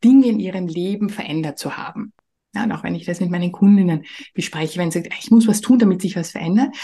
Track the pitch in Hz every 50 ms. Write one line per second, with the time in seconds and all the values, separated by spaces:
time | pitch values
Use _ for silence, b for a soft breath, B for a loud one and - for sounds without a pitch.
0 | - 233 262 269 262 240 220 202 185 185 180 190 180 170 160 170 175 190 202 208
1 | 208 190 - - - - 147 160 160 151 139 - - 139 - - - - - 220
2 | - - - _ _ _ _ _ _ _ - - - 214 170 156 - 170 175 165
3 | - - 175 - 190 175 180 180 175 180 180 - 202 196 202 196 185 175 165 156
4 | B B B B B B B - - - - 156 160 - - 180 175 165 160 175
5 | 165 - - - - - 226 233 226 220 214 - - - 254 240 233 196 180 180
6 | - 175 - 175 165 - - - - 170 185 220 277 - B B